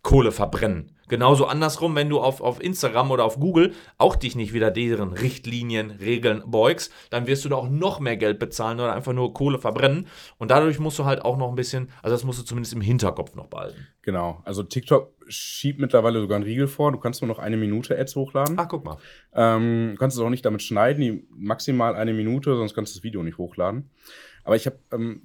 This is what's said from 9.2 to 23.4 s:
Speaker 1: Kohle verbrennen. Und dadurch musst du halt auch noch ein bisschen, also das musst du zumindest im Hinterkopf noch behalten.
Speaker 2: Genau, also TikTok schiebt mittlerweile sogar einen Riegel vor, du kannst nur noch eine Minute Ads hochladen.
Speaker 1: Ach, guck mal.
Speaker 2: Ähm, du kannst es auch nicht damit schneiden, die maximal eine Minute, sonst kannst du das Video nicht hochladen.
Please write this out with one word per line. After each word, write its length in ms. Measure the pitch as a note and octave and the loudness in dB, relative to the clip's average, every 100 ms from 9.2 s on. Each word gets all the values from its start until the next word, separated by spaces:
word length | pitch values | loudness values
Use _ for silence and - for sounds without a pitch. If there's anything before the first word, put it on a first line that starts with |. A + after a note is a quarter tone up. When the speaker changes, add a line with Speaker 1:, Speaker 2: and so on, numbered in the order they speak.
| B2 | -2
Speaker 1:
Kohle 240 | - C#3 B2+ | 0 0 0
verbrennen. 480 | A2+ A2 A2+ D3+ - - - - | -2 2 2 2 -4 -14 -20 -8
Und 140 | A2+ | 4
dadurch 280 | C3+ D#3 D3 | 4 4 2
musst 200 | D#3 D3+ | -2 -2
du 60 | |
halt 180 | C#3 C3+ | 0 0
auch 140 | A#2+ C3 | 0 -2
noch 120 | B2+ | -2
ein 80 | B2 | -4
bisschen, 340 | B2 C3 B2+ - | -4 -4 -6 -6
also 120 | - | -2
das 100 | A#2+ | -2
musst 140 | B2+ B2 | -2 -6
du 60 | |
zumindest 300 | A#2+ A#2+ A#2 | -6 -6 -6
im 80 | A2+ | -2
Hinterkopf 520 | G2+ A#2+ G2+ - - | 2 2 2 -2 -8
noch 140 | - - | -12 -14
behalten. 380 | G1+ G1+ - - _ | -12 -12 -12 -18 _
Speaker 2:
Genau, 380 | - F#2 F2 E2 | -4 -2 -4 -6
also 180 | - G2 | -8 -8
TikTok 520 | F#2 B2+ - C3+ - _ - | -6 -6 2 2 2 _ -16
schiebt 540 | - - - C#3+ C#3+ | -12 -10 -6 -4 -2
mittlerweile 400 | C3+ A#2+ A2+ A2+ | 4 4 4 2
sogar 160 | G2+ G#2 | 0 0
einen 80 | |
Riegel 240 | G#2 A#2+ C#3 | 0 0 0
vor, 240 | C#3 D3 | 2 0
du 60 | B2+ | 0
kannst 240 | A#2+ A#2 | -4 -4
nur 60 | A#2 | -6
noch 100 | A2 | -4
eine 180 | G#2+ A2 | -4 -2
Minute 420 | G#2+ A2 - - | 0 -2 -2 -2
Ads 160 | C3 C#3 | -2 -4
hochladen. 380 | C3+ C3+ C#3+ F3+ | -4 -2 -2 -2
Speaker 1:
Ach, 100 | B3+ | -4
guck 160 | D#3 | -8
mal. 140 | C#3 D#2 - - _ | -10 -14 -16 -20 _
Speaker 2:
Ähm, 580 | - A2+ A2+ A#2 A#2 A2+ | 2 4 4 2 0 -2
du 60 | G2+ | 0
kannst 180 | C3+ B2 | -2 0
es 60 | |
auch 80 | A#2 | -2
nicht 140 | B2+ | 0
damit 180 | - G#2+ | 0 -2
schneiden, 380 | - G#2 A#2 D3 | -2 2 2 2
die 260 | B2+ G#2 - | -2 -4 -10
maximal 600 | - G2+ A2+ - B2+ A#2 G#2+ | -10 -6 -4 -2 0 0 0
eine 160 | A2+ | -2
Minute, 420 | A2 A2 C3 C#3+ | 0 -2 -2 0
sonst 200 | B2 G#2+ | 0 -2
kannst 200 | - G#2 | -4 -8
du 40 | F2+ | -10
das 60 | |
Video 180 | A2+ G#2 | -10 -6
nicht 160 | E2 | -6
hochladen. 520 | E2 | -6